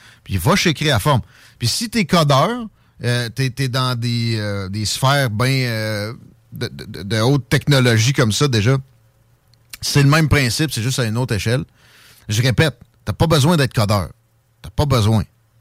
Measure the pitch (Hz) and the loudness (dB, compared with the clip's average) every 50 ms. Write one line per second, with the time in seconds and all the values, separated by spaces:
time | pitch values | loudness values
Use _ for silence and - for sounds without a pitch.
0 | - - - _ - - - 92 80 127 196 190 - 185 143 - 139 151 135 104 | -20 -20 -20 _ -10 -6 -4 -2 0 2 2 2 2 0 0 0 0 0 0 0
1 | - 151 147 147 - - _ - - - _ - 120 117 - - 233 220 - 233 | 2 2 2 0 0 -6 _ -20 -20 -20 _ -4 -4 -4 -2 -4 -4 -4 -2 -2
2 | 190 - - 170 156 143 139 131 151 202 240 247 226 208 _ _ _ _ _ - | 0 2 2 2 4 4 4 4 2 2 -2 -4 -8 -12 _ _ _ _ _ -8
3 | - 120 120 120 120 117 113 - 135 131 - - 139 127 120 131 127 127 123 117 | -4 -2 -2 -2 -4 -6 -4 -4 -4 -4 -4 -4 -4 -2 -2 -2 -2 -2 -2 -2
4 | 113 120 120 120 117 117 113 110 104 104 101 98 98 92 98 107 107 98 - - | -2 -2 -2 -2 -2 -2 -2 -2 -4 -4 -6 -6 -6 -6 -6 -6 -4 -4 -4 0
5 | - 131 143 143 135 120 104 104 123 131 135 131 127 123 113 110 110 110 107 104 | 0 2 2 2 0 0 -2 -2 0 0 0 0 -2 -2 -4 -4 -4 -4 -4 -6
6 | 104 110 120 - - - - _ _ _ - - 120 - - 71 - 98 107 - | -6 -8 -10 -14 -20 -20 -20 _ _ _ -12 -10 -10 -10 -10 -12 -16 -14 -14 -12
7 | 92 101 113 110 110 127 143 139 - - 156 131 - - 139 135 127 123 113 110 | -6 -4 -2 0 2 2 2 0 0 -2 -2 -2 2 2 2 4 4 4 4 4
8 | 107 131 139 - 131 110 98 - 147 143 120 110 98 123 139 135 135 _ _ _ | 2 2 2 2 2 0 2 0 0 0 0 0 2 2 0 0 -2 _ _ _
9 | _ _ _ _ _ _ _ _ _ _ _ _ _ _ - - - - - 143 | _ _ _ _ _ _ _ _ _ _ _ _ _ _ -16 -10 -6 -2 2 4
10 | 143 139 147 160 160 135 - 147 135 117 104 - 156 143 - - 107 131 127 - | 4 4 4 4 4 2 2 2 2 0 0 -2 -2 -2 -4 -4 -4 -4 -2 -2
11 | 123 110 107 120 131 - 117 92 - 113 120 135 - - _ _ _ _ _ - | -2 -2 -2 -4 -2 -2 -2 -2 -2 -2 -2 -2 -4 -8 _ _ _ _ _ -20
12 | - - _ _ _ - 107 107 117 131 104 - 160 151 - - - _ _ _ | -20 -20 _ _ _ -6 -2 0 0 2 2 2 2 2 0 -4 -14 _ _ _
13 | - - - - 165 170 170 151 123 156 180 156 139 117 - 123 107 98 107 101 | -8 -6 -2 0 2 2 2 4 4 4 2 2 0 0 0 -2 0 0 0 0
14 | 85 - - _ _ _ _ _ _ _ _ _ - - - - 151 143 131 120 | -2 -4 -10 _ _ _ _ _ _ _ _ _ -20 -8 -4 -2 0 2 2 2
15 | 101 104 113 208 - - _ _ _ _ _ _ | 4 4 2 2 0 -2 _ _ _ _ _ _